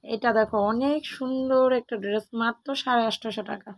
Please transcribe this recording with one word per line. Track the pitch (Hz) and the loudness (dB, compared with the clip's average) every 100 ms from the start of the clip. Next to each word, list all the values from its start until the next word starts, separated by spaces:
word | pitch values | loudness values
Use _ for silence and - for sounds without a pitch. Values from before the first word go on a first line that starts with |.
এটা | - 220 240 | -6 -2 2
দেখো | 220 214 220 | 2 2 2
অনেক | 202 226 277 302 294 | 2 2 0 0 -4
সুন্দর | - 254 262 262 262 262 | -8 -4 -2 2 4 4
একটা | 254 240 226 | 2 -2 -6
ড্রেস, | 196 208 208 | -2 -2 -2
মাত্র | 233 226 240 - | -2 -2 -2 -6
সাড়ে | 277 - 240 226 | -6 0 2 2
আটশোশো | 214 226 214 | -2 -6 -6
টাকা। | 202 214 - | -8 -10 -10